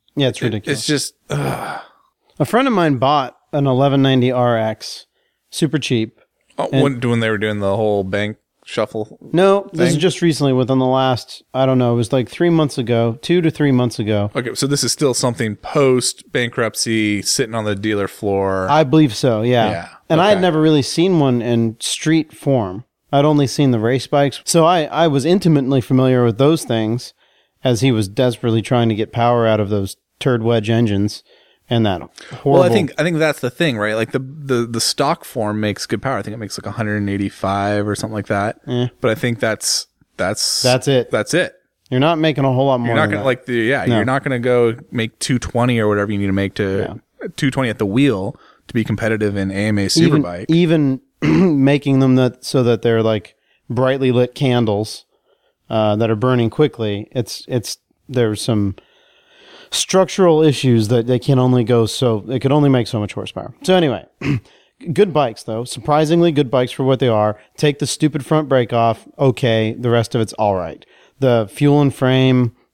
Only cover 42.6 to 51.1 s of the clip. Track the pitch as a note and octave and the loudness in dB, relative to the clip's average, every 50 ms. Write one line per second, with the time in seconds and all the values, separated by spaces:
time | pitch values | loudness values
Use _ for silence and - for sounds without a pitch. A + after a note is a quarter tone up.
42.6 | C3+ C#3 C3 B2 A#2+ A#2 A#2 - D#3 G#2 - G#2 A#2 C3+ B2 - - - B2 A#2 | 2 2 2 0 0 0 0 0 0 0 -2 -2 -2 -2 -2 -4 -4 -4 -2 -2
43.6 | A2+ A2+ C#3 C3 F2+ A#2 A#2+ A2 G#2 B2+ C3 C#3 - C#3+ C3 A#2+ A#2 B2 B2 B2 | 0 0 0 0 0 0 0 0 0 0 -2 -2 -2 -4 -4 -2 0 0 2 2
44.6 | A#2+ A#2 A2+ A#2 - - - B2 A2+ A2+ - - - - C3 A#2+ - - - A#2 | 2 2 0 -2 -8 -10 -6 -6 -6 -6 -6 -6 -4 -2 -2 -2 -2 -2 -2 0
45.6 | A#2+ B2 A#2+ A#2 G#2+ G#2 G#2 G2+ G2+ G#2 G#2+ G2+ G2+ G2 F#2+ G2 G2 G2 - - | 0 2 2 2 2 0 0 0 0 -2 -2 -2 -2 -2 0 0 -2 -2 -2 -4
46.6 | G#2+ F#2+ F#2+ G2+ - - G#2 A2+ - _ _ - - F#3+ - - D#3 - - C3+ | -4 -2 -2 -2 -4 -6 -8 -12 -18 _ _ -14 -14 -14 -8 -4 -4 -2 -2 -2
47.6 | C3 A#2 G#2 - A2 G2 G2 B2+ C#3+ C#3 A2+ F#2+ F#2+ G#2+ - - _ - _ _ | -2 -4 -4 -4 -4 -2 0 2 2 2 2 0 -4 -8 -10 -12 _ -20 _ _
48.6 | _ - - A#2 A2 - A2 G2+ A#2 A2 A2 G#2+ G#2+ G#2 G2+ G2+ F#2+ G2 F#2 G2 | _ -6 -4 -4 -2 -2 -2 -4 -2 -2 -2 -2 -2 -2 -2 -2 -4 -4 -4 -2
49.6 | G#2 G#2+ G#2 G2+ G2 F#2 - D#3+ E3 E3+ D3+ D3+ C#3 F2 F2 F2+ G#2+ - D#3+ E3+ | -2 -2 0 0 0 0 0 2 2 4 4 2 0 -2 -6 -6 -2 0 2 2
50.6 | F3 D#3+ E3 D#3+ D3 C3+ C3 C3 - _ | 4 4 2 2 2 0 -2 -4 -8 _